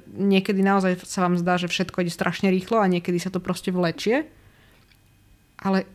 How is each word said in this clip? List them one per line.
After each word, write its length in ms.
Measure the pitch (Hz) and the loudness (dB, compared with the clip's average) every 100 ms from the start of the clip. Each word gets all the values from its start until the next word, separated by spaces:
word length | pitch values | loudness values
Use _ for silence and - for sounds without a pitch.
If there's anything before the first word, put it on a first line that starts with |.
| - | -8
niekedy 560 | 101 196 190 190 196 | -2 2 4 2 2
naozaj 400 | 196 196 185 180 | 4 4 2 -2
sa 240 | - - 180 | -4 -2 0
vám 80 | 175 | 2
zdá, 240 | 175 180 | 0 0
že 80 | 175 | 0
všetko 320 | - 175 - | -2 -4 -2
ide 160 | 175 - | -4 -2
strašne 320 | 180 - 196 | -4 0 2
rýchlo 320 | 185 185 226 | 2 2 2
a 80 | 196 | 2
niekedy 320 | 175 175 175 | 2 0 -4
sa 80 | 185 | -2
to 160 | 185 | -6
proste 320 | 180 175 - 180 | -4 -6 -4 0
vlečie. 480 | 175 165 214 262 311 - - _ _ _ _ _ _ _ _ _ _ - | 0 -2 0 0 -2 -12 -20 _ _ _ _ _ _ _ _ _ _ -8
Ale 240 | 190 190 - | -2 0 -2